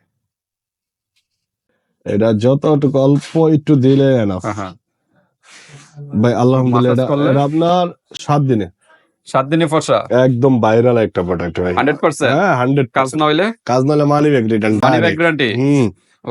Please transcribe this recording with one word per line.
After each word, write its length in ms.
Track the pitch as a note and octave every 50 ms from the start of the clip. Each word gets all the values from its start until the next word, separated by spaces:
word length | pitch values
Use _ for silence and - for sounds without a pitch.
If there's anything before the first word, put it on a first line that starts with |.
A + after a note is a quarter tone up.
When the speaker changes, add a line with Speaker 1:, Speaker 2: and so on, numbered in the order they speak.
| _ _ _ _ _ _ _ _ _ _ _ _ _ _ _ _ _ _ _ _ _ _ _ _ _ _ _ _ _ _ _ _ _ _ _ _ _ _ _ _ _
Speaker 1:
এটা 280 | - G#2 G#2 A#2 A#2
যতটুকু 640 | A2 G#2 A2 B2+ C#3 C#3+ - D#3+ D#3 C#3+ D3 C3 A#2+ C3+
অল্প 500 | C3+ C#3 C#3+ C3+ - - - D#3+ D#3+ D#3
একটু 280 | D#3+ D3 D3+ - D3+
দিলে 460 | C3+ B2 C3+ C#3 C3+ C#3 C3+ C3+ A#2+
enough। 180 | G#2+ G2+ F#2 F#2
Speaker 2:
হ্যাঁ, 120 | - A2+ G2+
হ্যাঁ। 180 | G#2 G2 F#2 F2 _ _ _ _ _ _ _ _ _ _ _ _ _ _ - - - - - - - - _ _ D3 C#3+ - - G#2
Speaker 1:
ভাই, 120 | G#2+ A#2+ A#2
আলহামদুলিল্লাহ, 480 | G2 A#2+ B2+ C3 C3 B2+ B2+ A#2+ A#2+
Speaker 2:
মাসাজ 160 | B2 B2 A#2+ B2
Speaker 1:
এটা, 80 | B2+
Speaker 2:
করলে? 240 | B2+ C#3+ C#3+ C#3+ C#3
Speaker 1:
এটা 140 | C3 C#3 C#3+
আপনার 420 | C#3+ D3+ D#3+ E3 E3+ F3 F3+ F3+ F3 F3 _ _ _ -
সাত 280 | - - - D3 D3
দিনে। 260 | C#3 C3 B2 G#2+ F#2+ F2 - _ _ _ _ _ _ _ _ _ _
Speaker 2:
সাত 200 | - - C3 C3
দিনে 200 | C#3 D#3+ D#3+ E3
ফর্সা? 400 | D3+ D#3 D#3 - - C3 G#2 - -
Speaker 1:
একদম 500 | A2+ B2 C3 C3 B2+ A#2 C3 C3+ C3 A#2
ভাইরাল 360 | A2 A2 A2 A#2 A#2 B2 A#2+
একটা 260 | A#2 A2 F2+ - G2
প্রোডাক্ট 380 | F2 F2+ F2 E2 F2 E2+ D#2+ F#2
ভাই। 140 | F2+ F2+ F2+
Speaker 2:
হান্ড্রেড 240 | G#2 B2+ C#3+ D3 -
পার্সেন্ট? 360 | - E3 C#3 - D3+ A#2+ B2
Speaker 1:
হ্যাঁ, 220 | D#3+ G3+ F#3+ D3+
হান্ড্রেড 300 | B2 B2 C3 C#3 C#3+ C3 A2+
পার্সেন্ট। 200 | - C#3 C3 C3+
Speaker 2:
কাজ 80 | - D#3
না 60 | D#3
হইলে? 260 | D3+ D3+ D#3+ F#3+ A3+ A3+ - _
Speaker 1:
কাজ 180 | - B2+ C3 C3
না 100 | C#3+ D3+
হলে 100 | D3 D3
মানি 260 | D3 D3 D3 D3 D3+
ব্যাক 140 | C#3+ B2+ A2+
রিটার্ন। 300 | A2 A2+ G#2+ G#2+ G#2+ A2
Speaker 2:
মানি 60 | G#2
ব্যাক 120 | G2+ C3
Speaker 1:
ডাইরেক্ট। 240 | - - E3+ E3 D#3
Speaker 2:
গ্যারান্টি? 380 | D#3 E3+ E3+ D#3+ C#3 C#3 A2+ G2+
Speaker 1:
হুম। 360 | B2 C3+ C#3 C#3+ C#3 B2 G2 F2+ _ _ _ _ _ - -